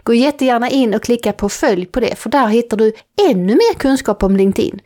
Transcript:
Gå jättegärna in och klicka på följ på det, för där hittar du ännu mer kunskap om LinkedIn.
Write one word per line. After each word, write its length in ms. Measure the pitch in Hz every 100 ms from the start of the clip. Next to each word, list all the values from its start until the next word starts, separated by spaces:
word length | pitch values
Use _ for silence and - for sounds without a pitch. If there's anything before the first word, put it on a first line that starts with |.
Gå 120 | -
jättegärna 560 | 233 269 285 262 240 247
in 240 | 269 240
och 80 | 208
klicka 300 | - 240 214
på 160 | 202 202
följ 380 | - 302 185 180
på 140 | 269
det, 180 | 226 -
för 120 | -
där 160 | 285 226
hittar 300 | 226 233 214
du 160 | 220 220 _ - 403
ännu 240 | 196 180
mer 200 | 254 466 -
kunskap 440 | 269 269 - 202
om 140 | 196 196
LinkedIn. 440 | 196 190 - 196